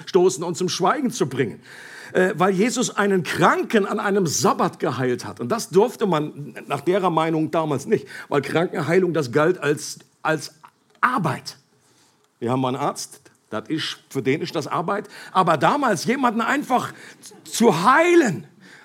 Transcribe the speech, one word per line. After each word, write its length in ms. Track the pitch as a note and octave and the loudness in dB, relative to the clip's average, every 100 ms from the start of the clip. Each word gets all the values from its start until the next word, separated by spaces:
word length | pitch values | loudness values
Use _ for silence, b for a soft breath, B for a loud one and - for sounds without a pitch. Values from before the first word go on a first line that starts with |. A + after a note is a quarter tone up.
| - | 0
stoßen 360 | F3+ F3+ - | 4 4 2
und 140 | F3 C#3+ | -4 -4
zum 140 | F#3 | -4
Schweigen 420 | - F#3 C4+ B3 | 0 0 2 -2
zu 160 | - D3+ | -2 -2
bringen. 320 | C3+ A2 D#2 B B B B B | -2 -4 -4 B B B B B
Äh, 200 | - F#3 D3+ | 0 0 2
weil 160 | F#3+ | 0
Jesus 420 | F#3 A#3+ B3+ A3+ - | 2 0 0 -2 0
einen 280 | G3+ F#3+ | 2 0
Kranken 640 | D3 - F#3+ E4+ C#4+ A3 G3 | 0 2 4 4 2 0 0
an 140 | A3 | -2
einem 280 | G#3 G3+ E3 | 0 0 0
Sabbat 520 | - G3 C4+ F3+ - | 0 0 2 -2 -2
geheilt 460 | E3+ B2 B2+ B2 G#2+ | -4 -2 -2 -2 -6
hat. 160 | - | -10
Und 80 | A#2+ | -6
das 220 | A3+ - | -6 2
durfte 340 | F3 A#3+ - G#3+ | 2 2 2 0
man 500 | D#3 D3+ C#3 C#3 - - | 0 -2 -8 -14 -14 -8
nach 120 | C#3 | -4
derer 300 | E3+ F#3+ F3+ | 0 0 2
Meinung 420 | D#3+ D#3+ D#3+ D#3 | 0 0 0 0
damals 340 | E3+ D#3 C3 - | -2 -2 -2 0
nicht, 220 | G3 - B B | -2 -2 B B
weil 120 | C#3+ | -4
Krankenheilung, 720 | - D#3 F3+ F#3+ C#3+ F3+ F3+ | -2 -2 -2 -4 0 2 2
das 200 | D#3+ B2+ | 0 -2
galt 240 | D3 D#3+ F3+ | 0 2 0
als, 420 | C#3+ D3+ - - - _ | -2 -2 -4 -14 -20 _
als 320 | D3+ D#3+ - - - _ _ _ | -4 -4 -6 -18 -20 _ _ _
Arbeit. 560 | B3 B3+ D#3 G2+ - - _ _ b b b b _ _ | 0 0 -2 -4 -10 -20 _ _ b b b b _ _
Wir 120 | A#2+ | -4
haben 120 | C3 | -2
einen 140 | C3 B2+ | -2 -2
Arzt, 440 | D#3 - - - _ _ _ | -4 -6 -12 -16 _ _ _
das 200 | G#2+ - | -12 -6
ist, 280 | D#3 - - _ | -6 -6 -10 _
für 120 | C3+ | -4
den 200 | A#2 D#3 | -2 -2
ist 140 | F3+ E3 | -4 -6
das 120 | B2 | -4
Arbeit. 400 | D3 E3 G3+ - B B | -4 -4 -6 -6 B B
Aber 260 | F#3+ F3 D#3 | 2 2 4
damals 480 | E3 C#4+ C4 E3+ - | 2 2 0 0 0
jemanden 360 | C4+ B3 A3+ | 0 0 0
einfach 500 | - C#4 B3 B3 - B B B - - | 0 -2 0 -2 -2 B B B -20 -20
zu 400 | - - A#3 D#3+ | -12 4 4 6
heilen. 640 | G#3 C#4+ F4 F4 B3+ C3+ - _ B B | 4 6 6 6 4 -2 -10 _ B B